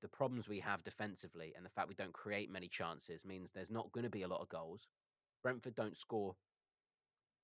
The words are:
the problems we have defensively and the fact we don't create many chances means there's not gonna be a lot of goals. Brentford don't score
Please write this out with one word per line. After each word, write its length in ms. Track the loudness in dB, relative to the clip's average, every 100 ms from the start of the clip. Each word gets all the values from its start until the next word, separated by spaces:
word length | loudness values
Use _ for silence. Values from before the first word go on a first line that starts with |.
the 80 | -10
problems 400 | 4 4 4 0
we 120 | 0
have 220 | 2 2
defensively 680 | 0 -2 -2 -2 -8 -6 -8 -8
and 100 | -6
the 40 |
fact 180 | 0 0
we 60 |
don't 180 | 0 -4
create 380 | -4 0 2 2
many 180 | -4 -4
chances 560 | 0 0 -2 -6 -8
means 260 | -6 -6 -6
there's 200 | -6 -2
not 220 | 0 0
gonna 180 | 0 0
be 120 | 2
a 60 | 2
lot 120 | 2
of 80 | 0
goals. 400 | -2 -4 -6 -10 _ _ _ _ _
Brentford 320 | 2 2 0
don't 240 | 0 0 0
score 380 | 2 4 2 0 _ _ _ _ _ _ _ _ _ _